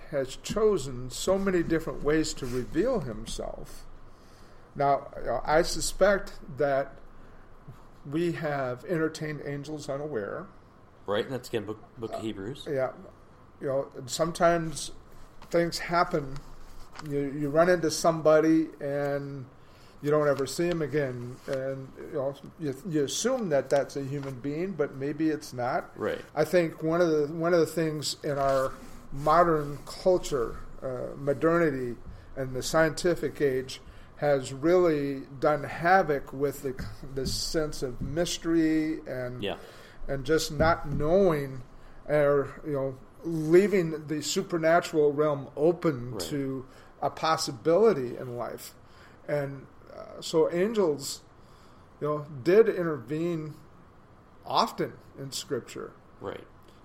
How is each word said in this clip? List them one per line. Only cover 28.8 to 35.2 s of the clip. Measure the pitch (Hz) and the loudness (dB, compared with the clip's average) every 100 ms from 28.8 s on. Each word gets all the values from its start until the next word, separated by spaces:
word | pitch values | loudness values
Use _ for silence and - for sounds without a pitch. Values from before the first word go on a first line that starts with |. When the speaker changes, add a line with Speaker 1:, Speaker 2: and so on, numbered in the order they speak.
| - - - | -12 -16 -12
Speaker 1:
modern | 139 151 160 175 156 143 143 - | -2 4 6 6 4 -2 -8 -12
culture, | - 190 180 180 143 113 - - - | -2 2 2 2 -2 -2 -4 -12 -10
uh, | 135 127 127 123 | -8 -6 -8 -4
modernity, | 139 127 160 170 160 131 123 117 - - - - | -2 2 4 4 2 0 -4 -8 -12 -16 -14 -8
and | 131 127 | -6 -4
the | |
scientific | 117 160 160 - 180 160 147 - | 0 4 4 2 0 0 -2 0
age | 143 131 127 - - - - - | 2 2 -4 -10 -14 -18 -20 -4
has | 147 139 123 | 2 2 0
really | 135 156 180 175 151 143 135 | -2 4 6 6 4 0 -4